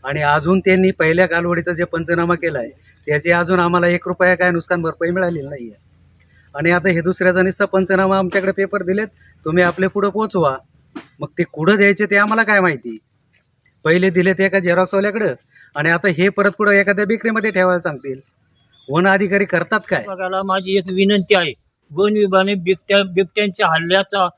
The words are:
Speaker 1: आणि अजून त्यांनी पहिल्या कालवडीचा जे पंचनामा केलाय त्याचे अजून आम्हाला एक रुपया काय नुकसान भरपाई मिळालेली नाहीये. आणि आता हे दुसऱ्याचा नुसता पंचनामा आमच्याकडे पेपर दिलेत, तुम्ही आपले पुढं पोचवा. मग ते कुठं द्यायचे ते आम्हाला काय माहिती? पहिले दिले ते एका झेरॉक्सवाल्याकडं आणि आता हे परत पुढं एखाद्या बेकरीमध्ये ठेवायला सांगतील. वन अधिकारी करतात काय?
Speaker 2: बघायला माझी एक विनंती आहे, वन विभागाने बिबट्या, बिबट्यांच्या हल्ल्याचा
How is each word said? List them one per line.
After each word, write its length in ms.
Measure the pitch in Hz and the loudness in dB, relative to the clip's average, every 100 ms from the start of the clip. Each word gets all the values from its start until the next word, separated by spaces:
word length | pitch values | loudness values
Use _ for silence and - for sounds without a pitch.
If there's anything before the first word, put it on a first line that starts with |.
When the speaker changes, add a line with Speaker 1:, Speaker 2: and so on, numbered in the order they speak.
Speaker 1:
आणि 180 | 135 151 | -6 -2
अजून 360 | 147 151 156 190 | 0 0 2 2
त्यांनी 300 | 190 185 185 | 4 4 2
पहिल्या 340 | 190 160 170 180 | 2 0 2 2
कालवडीचा 460 | 165 175 170 175 | 0 0 -2 -2
जे 100 | 165 | -4
पंचनामा 520 | 175 165 165 170 170 170 | -4 -4 -2 0 0 0
केलाय 320 | 170 139 113 - - _ - | -2 -4 -8 -12 -20 _ -4
त्याचे 240 | 147 170 | -2 2
अजून 280 | 175 170 185 | 0 2 0
आम्हाला 280 | 175 175 175 | 2 2 2
एक 200 | 175 180 | 0 -4
रुपया 280 | 180 180 180 | 0 2 4
काय 160 | 180 | 2
नुकसान 300 | 170 - 175 | 0 -2 -2
भरपाई 280 | 160 156 170 | -2 -4 -2
मिळालेली 360 | 180 180 170 139 | 0 -2 -4 -8
नाहीये. 260 | 143 113 107 _ _ _ - _ _ _ 143 | -12 -14 -18 _ _ _ -20 _ _ _ -8
आणि 160 | 160 | -4
आता 180 | 175 180 | -2 -2
हे 120 | 170 | -2
दुसऱ्याचा 400 | 170 185 185 185 | -4 -2 -2 0
नुसता 240 | 185 - 196 | -2 -2 -2
पंचनामा 520 | 190 190 190 190 196 | -2 0 0 0 0
आमच्याकडे 340 | 185 196 190 | 0 -2 -2
पेपर 320 | 190 196 202 | -4 -4 -4
दिलेत, 240 | 180 196 220 _ - _ 156 | -4 -4 -6 _ -20 _ -4
तुम्ही 180 | 170 | 0
आपले 240 | 175 175 190 | 0 0 -4
पुढं 220 | 202 202 | -2 -4
पोचवा. 460 | 196 220 190 151 131 _ _ _ - - _ | -2 -4 0 0 -2 _ _ _ -20 -20 _
मग 80 | 143 - | -12 -6
ते 60 | 175 | -6
कुठं 320 | - 160 208 | 0 2 4
द्यायचे 280 | 202 196 208 | 4 2 0
ते 120 | 202 | 2
आम्हाला 260 | 208 220 | 2 0
काय 160 | 214 202 | 2 2
माहिती? 380 | 185 135 120 110 _ _ _ _ _ _ _ _ 156 | 2 -2 -8 -14 _ _ _ _ _ _ _ _ 0
पहिले 240 | 175 190 | 2 2
दिले 240 | 175 180 | 2 0
ते 120 | 185 190 | 2 0
एका 140 | 196 | 2
झेरॉक्सवाल्याकडं 760 | 175 175 185 196 202 208 202 123 _ _ - 147 | 2 2 2 0 0 -2 -4 -4 _ _ -12 -4
आणि 140 | 156 | 0
आता 180 | 170 196 | 2 0
हे 200 | 156 190 | 2 0
परत 220 | 196 220 - | 2 -2 2
पुढं 140 | 208 | 2
एखाद्या 340 | 202 196 202 208 | 4 2 0 -2
बेकरीमध्ये 460 | 226 226 220 214 | -2 -2 -2 -2
ठेवायला 280 | 185 185 180 | 0 2 0
सांगतील. 400 | 170 139 139 131 _ _ _ _ _ _ - | -4 -8 -10 -12 _ _ _ _ _ _ -4
वन 180 | 147 190 | 0 2
अधिकारी 380 | 190 196 196 196 | 2 2 0 0
करतात 340 | 170 170 214 - | -2 0 -4 -2
काय? 140 | 165 113 | -4 -4
Speaker 2:
बघायला 340 | 185 185 190 | -8 -4 -4
माझी 340 | 196 190 185 196 | -2 -4 0 -2
एक 100 | 185 | -2
विनंती 460 | 185 196 202 175 190 | 0 2 2 4 2
आहे, 180 | 165 120 - _ _ | 2 -6 -20 _ _
वन 220 | 151 208 | -2 0
विभागाने 400 | 214 202 190 190 202 | 2 2 2 2 -2
बिबट्या, 460 | 170 185 - 196 190 | -2 -2 0 0 2
बिबट्यांच्या 600 | 175 190 - 208 180 190 | -2 -2 -2 -4 0 0
हल्ल्याचा 600 | 160 170 190 190 202 175 | 0 0 0 0 -2 -2